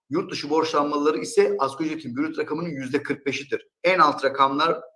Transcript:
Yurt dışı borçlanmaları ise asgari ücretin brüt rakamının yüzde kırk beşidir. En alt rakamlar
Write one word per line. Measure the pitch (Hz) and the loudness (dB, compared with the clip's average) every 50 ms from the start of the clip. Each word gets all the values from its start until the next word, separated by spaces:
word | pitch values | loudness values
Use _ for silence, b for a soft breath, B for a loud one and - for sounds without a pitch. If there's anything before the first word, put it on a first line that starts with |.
| _ - | _ -6
Yurt | 135 170 196 - | -4 -4 -4 -4
dışı | - - - 143 | -6 -8 -4 -2
borçlanmaları | 151 160 156 156 - 147 147 147 147 147 143 151 156 - | 0 0 0 2 2 0 0 0 0 0 2 2 0 0
ise | - - - 202 202 202 - - | -2 0 4 4 4 4 4 2
asgari | 135 135 - - 160 156 | 0 -2 -2 -2 -4 -4
ücretin | 156 160 - 131 120 131 | -4 -6 -8 -6 -4 -4
brüt | 151 156 151 151 | -4 -2 -2 -4
rakamının | 151 151 151 156 170 175 | -4 -4 -4 -6 -6 -6
yüzde | 151 135 135 131 139 143 143 | -6 -8 -6 -2 -2 -2 -2
kırk | - 139 - - | -2 -6 -4 -4
beşidir. | 139 127 - 143 - - - - _ _ _ - | -4 -4 -4 -6 -6 -8 -8 -8 _ _ _ 0
En | 175 185 180 | 2 4 6
alt | 160 147 139 - - | 6 4 4 2 0
rakamlar | 135 135 143 139 135 139 143 156 165 - - - - - | 0 2 4 2 4 4 2 0 0 0 -2 -6 -14 -20